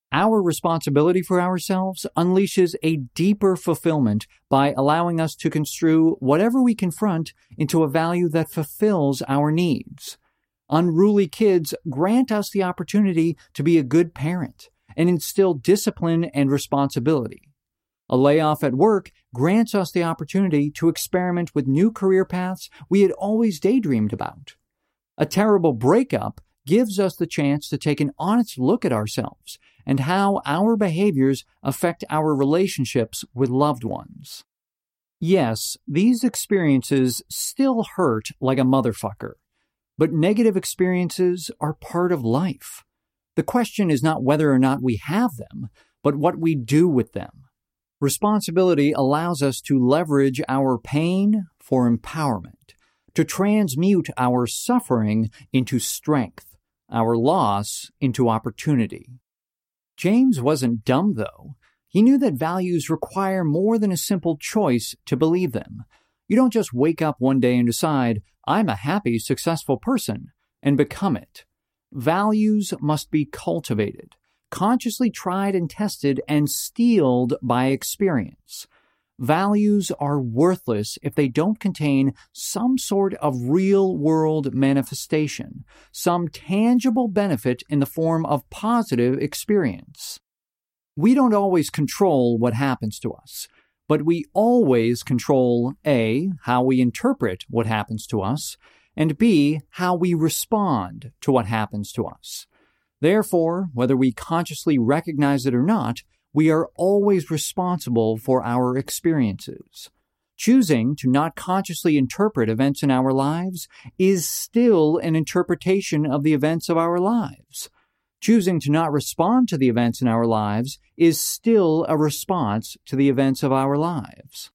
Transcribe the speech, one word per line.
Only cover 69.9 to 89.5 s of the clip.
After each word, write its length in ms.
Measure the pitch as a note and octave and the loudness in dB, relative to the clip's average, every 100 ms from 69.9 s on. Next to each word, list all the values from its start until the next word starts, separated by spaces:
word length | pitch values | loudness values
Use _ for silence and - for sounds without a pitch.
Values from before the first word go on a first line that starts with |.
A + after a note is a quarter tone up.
| C4 - A2 - _ _ _ | -2 -4 -8 -12 _ _ _
and 140 | C#3+ C#3 | 0 2
become 400 | C#3 - G3 A#2+ | 0 -2 -4 -4
it. 300 | - - - _ _ _ _ | -8 -20 -20 _ _ _ _
Values 800 | B2 B2+ F3+ G#3+ G#3+ G#3+ G#3+ G3 F3+ | -6 -2 0 2 2 2 0 -2 -4
must 280 | D3 D3+ - | -2 -2 -2
be 140 | D#3 | -4
cultivated, 920 | D3 - - E3 - G#2+ G2+ - - _ _ _ - | -4 -6 -6 -4 -2 -2 -4 -6 -18 _ _ _ -12
consciously 580 | - G3+ B3 A#3+ - A#3+ | -2 0 0 -2 -2 -2
tried 460 | - F#3 F#3 G3+ F#3 | -2 -4 -2 -2 -2
and 140 | E3 | -4
tested, 500 | - G#3 - C#3+ C3 - | -4 -6 -2 -2 -2 -2
and 220 | D3 D3 | 0 0
steeled 840 | - - - A#3+ G#3+ C3+ B2 B2 - | -4 -6 0 2 4 4 2 0 -2
by 260 | B2+ B2 C3 | -2 0 0
experience. 1000 | C3+ - - F#3+ C3+ E2 - _ - - _ _ _ _ - | -2 -4 -2 0 0 -4 -12 _ -20 -20 _ _ _ _ -6
Values 720 | C3 D#3+ G3 G#3 G#3 G#3 F3+ - | -2 0 2 2 2 2 0 -2
are 220 | C#3+ C#3+ | 0 0
worthless 800 | B2 A#2 E3+ F3+ - G#2+ G#2 - | -2 2 2 2 -2 -2 -4 -6
if 140 | C#3+ - | -4 0
they 140 | C#3 | 0
don't 280 | C#3+ F#3 G#3+ | 0 0 0
contain 560 | G3 - D3+ C3+ C3+ - _ | -4 -2 0 2 0 -2 _
some 440 | - - - B3 C4 | -14 -8 -4 -2 -2
sort 360 | - G3 G3 | -2 0 -2
of 340 | - D3 B2+ B2 | -2 -4 -2 0
real-world 1080 | E3+ F#3+ G3 F#3+ E3+ D3+ D#3+ D#3 D#3 C3+ | 2 4 4 2 0 2 2 2 0 -2
manifestation, 1120 | C3 C#3 C#3 - - - D#3 D3+ - - C3+ - _ _ | 0 2 0 -2 -10 -4 -2 -2 -6 -14 -16 -20 _ _
some 340 | - F3 F3 E3+ | -6 -2 -2 -4
tangible 800 | - - G3 A#3 B3 C4 A3+ A#3 | -8 -4 0 2 2 2 0 0
benefit 560 | F#3 G3+ C#3 C3 B2 - | -2 -2 -2 -2 -4 -2
in 100 | D3 | -2
the 60 | C#3 | -2
form 400 | - E3 D#3+ D#3+ | -2 -2 0 -2
of 240 | C#3+ - | -4 -6
positive 680 | - G#3+ A#3+ - A#2+ B2 C3+ | -6 -2 0 0 0 0 0
experience. 1000 | D3 - - | -4 -6 -2